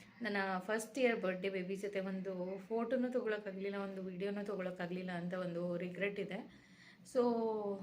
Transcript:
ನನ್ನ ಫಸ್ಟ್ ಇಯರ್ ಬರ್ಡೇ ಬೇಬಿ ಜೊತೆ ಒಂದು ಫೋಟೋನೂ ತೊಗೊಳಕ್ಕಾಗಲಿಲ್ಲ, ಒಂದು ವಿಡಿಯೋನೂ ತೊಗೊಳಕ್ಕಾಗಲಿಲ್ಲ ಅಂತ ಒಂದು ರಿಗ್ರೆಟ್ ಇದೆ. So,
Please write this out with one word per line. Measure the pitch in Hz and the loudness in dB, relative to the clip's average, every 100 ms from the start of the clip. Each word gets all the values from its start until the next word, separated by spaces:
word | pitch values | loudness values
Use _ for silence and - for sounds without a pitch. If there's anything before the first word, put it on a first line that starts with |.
| - - | -20 -6
ನನ್ನ | 220 202 190 185 | -2 2 2 0
ಫಸ್ಟ್ | 185 220 226 277 | 0 0 0 4
ಇಯರ್ | 247 220 | 4 6
ಬರ್ಡೇ | 185 180 190 | 2 2 0
ಬೇಬಿ | 190 180 196 | 0 -2 -2
ಜೊತೆ | 202 196 | -2 -2
ಒಂದು | 190 190 185 185 180 190 | -2 -2 -2 -2 -2 -4
ಫೋಟೋನೂ | - 226 226 254 247 | -2 0 2 2 2
ತೊಗೊಳಕ್ಕಾಗಲಿಲ್ಲ, | 247 214 208 208 190 196 202 | 2 2 0 -2 -4 -2 -2
ಒಂದು | 196 190 | -2 -4
ವಿಡಿಯೋನೂ | 190 180 202 202 202 | -6 -2 -2 -2 -2
ತೊಗೊಳಕ್ಕಾಗಲಿಲ್ಲ | 190 180 180 175 180 185 | -2 -2 -2 -4 -2 -2
ಅಂತ | 175 175 | -2 -2
ಒಂದು | 185 180 170 175 175 | -2 -2 0 0 0
ರಿಗ್ರೆಟ್ | 175 180 202 202 | -2 0 0 0
ಇದೆ. | 175 190 - - - - - - - | -2 -4 -8 -14 -20 -20 -20 -20 -2
So, | 262 240 233 226 220 202 196 | 4 6 6 2 2 0 -2